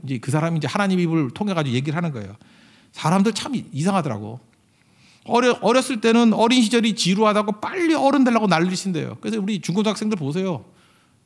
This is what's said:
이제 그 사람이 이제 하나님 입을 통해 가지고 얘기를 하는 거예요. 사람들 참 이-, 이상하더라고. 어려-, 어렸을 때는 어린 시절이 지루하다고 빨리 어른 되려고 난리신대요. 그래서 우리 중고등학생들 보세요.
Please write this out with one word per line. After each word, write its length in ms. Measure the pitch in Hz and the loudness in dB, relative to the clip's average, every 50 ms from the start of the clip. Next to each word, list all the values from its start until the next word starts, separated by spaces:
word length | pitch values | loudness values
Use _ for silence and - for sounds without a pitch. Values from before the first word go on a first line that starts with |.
| - | -8
이제 140 | 127 135 117 | -8 -8 -6
그 120 | - 135 | -4 -2
사람이 280 | 127 156 156 170 165 160 | -2 0 0 0 -2 -2
이제 80 | 143 | -4
하나님 320 | 123 - 202 202 196 185 180 | -2 -2 0 0 2 2 2
입을 300 | 175 160 165 160 147 120 | 0 2 2 0 0 -2
통해 240 | - - 208 208 190 | -4 -4 -4 -4 -2
가지고 200 | 170 151 135 117 | -2 -2 0 -2
얘기를 200 | 127 139 156 147 | -2 -2 -2 -4
하는 160 | 175 170 165 139 | -4 -4 -4 -6
거예요. 220 | 113 101 92 101 - - _ _ _ - - _ _ _ _ _ | -8 -12 -12 -16 -18 -20 _ _ _ -20 -20 _ _ _ _ _
사람들 400 | - - 156 180 196 202 226 190 | -4 0 2 2 4 2 2 0
참 200 | - - 302 269 | -4 -6 -6 -6
이-, 100 | 185 - - - | -6 -6 -6 -8
이상하더라고. 680 | 135 156 196 202 190 156 143 117 101 107 104 117 127 _ _ _ _ _ _ _ _ _ _ _ _ _ _ _ _ - | -4 -2 0 0 0 -2 -2 -4 -6 -8 -10 -12 -14 _ _ _ _ _ _ _ _ _ _ _ _ _ _ _ _ -8
어려-, 320 | - 233 240 254 247 233 - | -2 0 2 4 2 2 2
어렸을 400 | - 202 240 262 254 262 269 220 | 2 2 2 2 2 0 -4 -2
때는 320 | - 226 226 233 240 226 202 | 2 4 4 6 6 4 4
어린 300 | - 214 233 254 254 226 | 4 2 4 4 4 4
시절이 340 | 208 226 233 214 226 196 | 4 4 2 2 0 -2
지루하다고 640 | - - 175 190 202 220 214 208 208 208 208 208 - | 0 0 0 2 2 2 2 2 2 0 -2 -4 -6
빨리 340 | - 185 359 381 349 320 320 | -6 -8 -4 -2 0 2 2
어른 300 | 277 269 277 277 285 262 | 4 2 2 4 4 4
되려고 220 | 247 233 226 220 | 4 4 2 2
난리신대요. 720 | 196 170 160 170 185 185 170 - 196 175 151 131 123 110 - | 2 2 2 2 0 -2 -4 -4 -4 -4 -4 -4 -6 -8 -8
그래서 180 | - 214 220 220 | -8 -6 -4 -4
우리 200 | 190 202 214 175 | -4 -4 -4 -6
중고등학생들 560 | - - 170 214 208 220 196 - 220 214 220 | -4 -4 -2 0 0 0 -2 -2 -4 -4 -4
보세요. 480 | 175 147 135 151 190 190 190 165 113 - - _ _ _ _ _ _ _ _ _ _ _ | -4 -4 -4 -4 -4 -4 -4 -6 -6 -10 -16 _ _ _ _ _ _ _ _ _ _ _